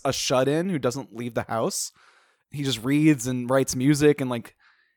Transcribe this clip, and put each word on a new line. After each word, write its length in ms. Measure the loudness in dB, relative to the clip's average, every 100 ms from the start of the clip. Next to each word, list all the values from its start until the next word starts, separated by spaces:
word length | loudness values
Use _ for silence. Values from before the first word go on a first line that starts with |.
| -4
a 80 |
shut-in 560 | -4 0 0 2 0 -2
who 100 | -2
doesn't 340 | -2 -4 -10 -10
leave 180 | -8
the 100 | -6
house. 480 | -4 -4 -4 -4 -10 _ _ _ _ _ _
He 120 | -8
just 180 | -4 -4
reads 440 | 0 2 4 4 0
and 220 | -4 0
writes 260 | 0 0 0
music, 460 | 2 4 4 4
and, 80 | 0
like, 260 | -6 -8 _ _ _ _